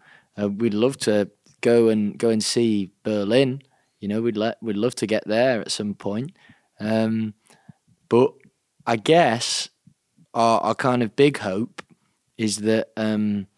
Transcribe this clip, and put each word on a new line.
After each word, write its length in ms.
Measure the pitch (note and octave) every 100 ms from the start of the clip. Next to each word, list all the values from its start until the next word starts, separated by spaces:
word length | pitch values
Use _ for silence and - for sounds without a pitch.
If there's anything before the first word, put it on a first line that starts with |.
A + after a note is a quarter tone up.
| _ _ _ -
Uh, 100 | G#2
we'd 240 | G2+ A2+
love 240 | G#2 B2 C#3
to 320 | - G#2+ G2 _ _ -
go 260 | B2 A#2 A2+
and, 300 | G#2+ G#2 -
go 100 | A#2
and 140 | A2
see 460 | G#2+ B2 A#2 G#2 F#2 _
Berlin. 580 | G#2+ G#2+ G2+ B2 C3+ C3+ _ _ _ -
You 80 | G2+
know, 120 | G#2+
we'd 160 | A#2 G#2
le-, 200 | A2 -
we'd 160 | A2+ G2+
love 180 | A#2+ -
to 100 | G#2
get 200 | G#2+ -
there 340 | A2 C3 A#2
at 80 | -
some 240 | - G#2
point. 380 | G2 G2+ G#2 C#3+ - _ _ _ -
Um, 520 | G#2+ A2 A2 A2 A2 - _ _ _ - _ _ -
but 220 | A#2 C3 - _ _ _ _ -
I 100 | A#2
guess 760 | A2+ D#3+ D3+ A2+ - - - _ _ _ _ _ _
our, 260 | B2 A#2 A2+
our 140 | G#2+
kind 280 | A2+ C3+ B2
of 140 | A2+ -
big 220 | C#3+ C#3
hope 440 | G#2+ F#2+ A#2+ - - _ _ _ _ -
is 220 | A2 G2+
that, 300 | G#2+ A2 - -
um, 500 | A2 G#2+ G#2+ G#2 F#2+